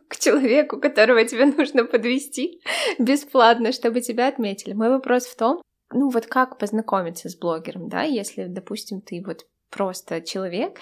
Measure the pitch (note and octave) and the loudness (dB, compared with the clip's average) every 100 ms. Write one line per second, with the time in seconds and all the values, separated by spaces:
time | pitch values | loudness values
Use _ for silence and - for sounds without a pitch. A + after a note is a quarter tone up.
0 | - - C#4+ D4 B3+ C#4 D4+ - - A#3 | -16 -2 2 4 4 4 2 0 0 4
1 | A3 A#3 A#3 A3+ C#4+ D4 D4 C4 A#3 A#3+ | 6 6 4 4 4 4 2 2 2 2
2 | A#3 C4 - - E4+ - - - C5+ D#4+ | 0 -2 -4 -6 -8 -8 -6 -4 -2 0
3 | A#3+ C#4 - C4+ A#3 A#3+ A3 E3+ A3+ A#3+ | 2 2 2 6 6 6 0 -2 -2 -2
4 | B3 A#3 B3+ C4 G#3 G3 - G3+ A3+ C4 | -2 -2 -2 -2 -4 -6 -8 -2 0 0
5 | C4 B3 B3 - A3+ E4+ - _ - A#3+ | 2 0 -2 -2 -2 -2 -6 _ -6 0
6 | C#4 A#3 - B3+ B3+ - G#3 G#3+ A3 F#3+ | 0 0 -2 0 -2 -2 -4 -4 -2 -2
7 | E3+ F3 F3+ - E3+ E3 F3+ F#3 E3 F#3 | -2 -8 -12 -6 -4 -4 -6 -12 -8 -4
8 | D#4 A#3+ G3+ - F3+ F#3 F#3 G#3 - G3 | -2 -2 -6 -10 -10 -10 -10 -12 -10 -12
9 | - E3+ F#3 - - _ _ - F#3+ F#3 | -12 -12 -10 -14 -16 _ _ -6 -6 -6
10 | - E3 E3 F#3+ F#3+ F3 E4 - | -10 -10 -8 -8 -6 -6 -6 -8